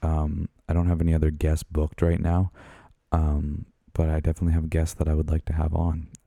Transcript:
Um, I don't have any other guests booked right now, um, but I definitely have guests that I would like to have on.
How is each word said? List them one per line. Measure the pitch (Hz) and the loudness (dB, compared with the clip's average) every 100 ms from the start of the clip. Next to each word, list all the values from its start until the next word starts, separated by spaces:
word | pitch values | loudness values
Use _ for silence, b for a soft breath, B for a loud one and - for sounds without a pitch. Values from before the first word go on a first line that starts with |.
Um, | 80 78 78 78 82 - - | -2 0 0 -2 -6 -10 -2
I | |
don't | 85 87 | 0 2
have | 85 | 2
any | 82 | 2
other | 80 78 | 4 2
guests | 76 78 78 | 2 0 0
booked | - 78 76 - | -2 -2 -2 0
right | 85 85 | 0 2
now, | - 87 92 B B B B _ _ | 2 2 0 B B B B _ _
um, | 80 78 73 73 76 - _ _ | 0 0 0 -2 -6 -10 _ _
but | - 82 | -2 0
I | 80 | 0
definitely | 80 80 85 82 | -2 0 2 0
have | 78 | 0
guests | 82 80 - | -2 -2 -2
that | 78 | 0
I | |
would | 78 78 | 0 0
like | 78 - | -2 -2
to | |
have | 80 80 | -2 -2
on. | 82 82 82 - - | 0 -2 -2 -8 -16